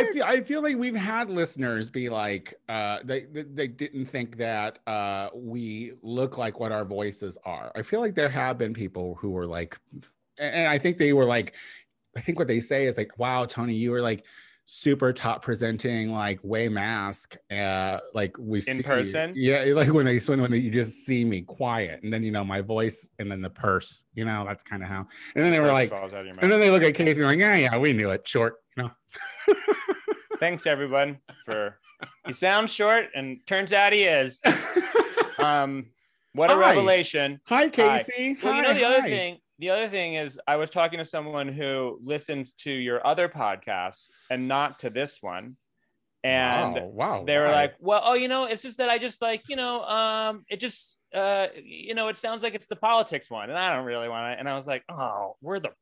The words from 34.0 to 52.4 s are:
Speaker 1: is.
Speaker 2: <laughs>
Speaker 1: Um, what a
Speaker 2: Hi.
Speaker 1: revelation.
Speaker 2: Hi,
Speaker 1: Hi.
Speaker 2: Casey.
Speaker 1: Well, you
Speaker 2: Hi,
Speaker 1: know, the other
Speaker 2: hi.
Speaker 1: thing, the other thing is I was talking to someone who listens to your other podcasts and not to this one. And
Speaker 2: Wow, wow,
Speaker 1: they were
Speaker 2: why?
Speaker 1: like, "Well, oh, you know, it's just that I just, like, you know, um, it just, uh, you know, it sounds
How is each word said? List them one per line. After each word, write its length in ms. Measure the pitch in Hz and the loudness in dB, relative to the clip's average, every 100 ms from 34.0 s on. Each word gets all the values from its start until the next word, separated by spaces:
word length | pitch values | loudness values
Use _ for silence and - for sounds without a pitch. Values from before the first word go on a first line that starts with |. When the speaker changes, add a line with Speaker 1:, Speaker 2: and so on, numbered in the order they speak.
Speaker 1:
is. 360 | 185 151 131 - | 6 4 2 2
Speaker 2:
<laughs> 60 | 247 - - 359 - 466 - 466 - - | 2 2 0 -2 2 2 2 0 -2 2
Speaker 1:
Um, 480 | 151 147 139 135 120 _ _ _ _ | 2 4 2 -4 -10 _ _ _ _
what 180 | 131 170 | 2 6
a 20 | |
Speaker 2:
Hi. 60 | 277 | 8
Speaker 1:
revelation. 800 | 190 185 190 185 175 151 139 143 - | 8 8 6 4 4 0 -2 -4 0
Speaker 2:
Hi, 160 | 247 | 2
Speaker 1:
Hi. 60 | 302 | 4
Speaker 2:
Casey. 680 | - - - 233 247 262 269 | 4 4 4 0 -4 -4 -2
Speaker 1:
Well, 140 | 262 | 0
you 80 | 277 | 2
Speaker 2:
Hi, 60 | 262 | 2
Speaker 1:
know, 60 | |
the 100 | 285 | 4
other 160 | 240 262 | 4 4
Speaker 2:
hi. 80 | 247 | 4
Speaker 1:
thing, 300 | 202 180 170 _ _ | 0 -2 -8 _ _
the 120 | 175 | -2
other 180 | 196 220 | 0 0
thing 260 | 196 170 | -2 -4
is 240 | 156 147 131 - | -4 -6 -6 -2
I 80 | 151 | 0
was 140 | 156 | 0
talking 280 | 180 165 165 | 0 0 0
to 60 | |
someone 440 | 160 160 151 147 139 | -8 -8 -6 -6 -6
who 500 | 139 139 135 127 - | -6 -4 -2 -4 -6
listens 520 | 123 147 147 143 127 - | -8 -8 -6 -8 -8 -12
to 120 | 147 | -8
your 340 | 135 123 120 | -6 -2 0
other 240 | 135 156 175 | 0 2 0
podcasts 760 | 151 107 95 - 95 90 - - _ _ | -2 -4 -4 -6 -6 -6 -10 -20 _ _
and 160 | 127 131 | -6 -2
not 320 | 139 143 139 | -2 -2 -4
to 100 | 123 | -8
this 280 | 113 143 - | -6 -6 -8
one. 360 | 98 90 117 131 _ _ _ _ _ _ | -10 -10 -12 -20 _ _ _ _ _ _
And 520 | 131 131 123 123 120 | 0 2 2 2 0
Speaker 2:
Wow, 120 | 87 90 | -4 -6
wow, 320 | 107 175 117 92 | -4 -4 -2 0
Speaker 1:
they 100 | 147 | 2
were 80 | 147 | 4
Speaker 2:
why? 60 | |
Speaker 1:
like, 200 | 147 143 - | 4 2 -2
"Well, 220 | 175 208 | 0 2
oh, 100 | 233 | 4
you 140 | 247 254 | 2 2
know, 160 | 262 | -2
it's 180 | 247 220 | -2 -6
just 140 | 269 226 | -10 -4
that 120 | 247 | 0
I 100 | 233 | 0
just, 220 | 240 - | -2 -4
like, 220 | 226 220 254 | -4 -4 -6
you 80 | 269 | -6
know, 260 | 247 240 | -4 -4
um, 600 | - 214 220 220 220 214 - | -2 0 0 0 -2 -6 -10
it 120 | 202 | -8
just, 360 | 240 - - - _ | -8 -10 -18 -20 _
uh, 360 | 190 196 196 196 156 | -2 0 2 0 -4
you 300 | - 160 - | -16 -16 -8
know, 120 | 226 220 | -4 -4
it 120 | 214 | -4
sounds 260 | 226 226 | -6 -4